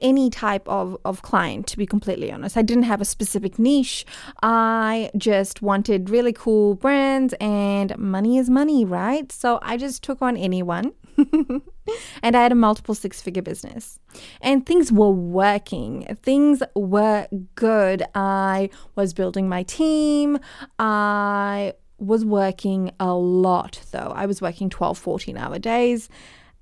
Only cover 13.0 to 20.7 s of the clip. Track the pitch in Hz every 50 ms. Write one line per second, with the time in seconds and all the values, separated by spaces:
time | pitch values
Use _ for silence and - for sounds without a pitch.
13 | - 190 - - - 185 175 185 180 170 160 - - - - 226 - - - -
14 | _ _ - - - - - - - 262 277 269 262 - 339 359 302 240 226 202
15 | 214 202 190 180 175 175 175 185 196 202 202 202 - - 196 127 123 110 - -
16 | - - 214 - - 262 269 285 294 294 285 262 269 - - 202 202 185 190 208
17 | 214 220 214 208 - - 202 190 185 - - - 226 220 226 214 202 185 190 180
18 | - - - 202 196 196 196 196 190 190 190 190 196 196 - - - - - 208
19 | 202 185 165 - 185 185 185 190 190 190 180 180 185 - - - 320 311 311 311
20 | 302 302 294 294 294 285 294 277 - - - - 277 -